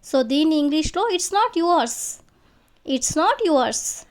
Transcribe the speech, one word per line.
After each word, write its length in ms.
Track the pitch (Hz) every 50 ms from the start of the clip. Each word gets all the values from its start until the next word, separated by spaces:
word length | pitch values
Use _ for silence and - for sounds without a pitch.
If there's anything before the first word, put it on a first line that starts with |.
| _ -
So 80 | - 269 254 220 269
దీన్ని 240 | 285 311 320 311 302 285
ఇంగ్లీష్లో 400 | 285 285 311 311 - - 349 403 466 370 349
it's 140 | - - - 403
not 140 | 440 466 - 339 330
yours. 300 | 349 349 330 233 233 - - - - - - - _ _ _ _ _ _ _ _ _ _ _ _ - 269
It's 180 | 254 - - - 302 320
not 160 | 403 554 571 453 349
yours. 300 | 311 269 247 - - - - - - - - _